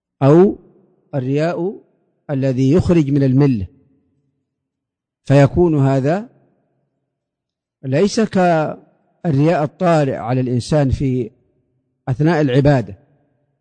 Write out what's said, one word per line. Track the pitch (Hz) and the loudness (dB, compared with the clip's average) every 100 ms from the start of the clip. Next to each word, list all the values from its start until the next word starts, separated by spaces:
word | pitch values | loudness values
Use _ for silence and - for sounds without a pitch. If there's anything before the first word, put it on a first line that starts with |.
| _ - | _ -2
أو | 135 165 202 - - _ _ _ _ 143 | 4 6 4 0 -14 _ _ _ _ -8
الرياء | 127 143 165 160 185 - _ _ _ _ - | -4 -2 -2 -4 -8 -10 _ _ _ _ -10
الذي | 139 135 127 135 | -4 -2 0 0
يخرج | 175 - 170 135 | 2 2 0 0
من | 143 | 0
الملة، | 135 131 143 113 90 _ _ _ _ _ _ _ _ _ _ _ _ _ _ _ | 0 2 2 0 -6 _ _ _ _ _ _ _ _ _ _ _ _ _ _ _
فيكون | - 139 139 - 175 151 135 | 0 4 4 2 0 2 0
هذا | 135 135 190 233 _ _ _ _ _ _ _ _ _ _ _ _ _ _ _ | 0 -2 -4 -6 _ _ _ _ _ _ _ _ _ _ _ _ _ _ _
ليس | 135 135 202 233 | -6 -2 0 -2
كالرياء | 220 196 175 160 151 - - _ _ _ 175 135 156 165 | -2 0 0 0 -2 -8 -18 _ _ _ -4 0 0 0
الطارئ | 151 - 180 160 139 76 | -4 -4 0 0 0 -4
على | 110 131 | -4 -4
الإنسان | 127 123 - 151 135 | -2 -4 -2 0 0
في | - 139 127 113 _ _ _ _ _ _ _ - | -2 -4 -4 -6 _ _ _ _ _ _ _ -8
أثناء | 131 156 156 | -2 0 2
العبادة، | 147 127 143 135 101 98 _ _ _ _ _ _ | 0 2 2 2 -2 -12 _ _ _ _ _ _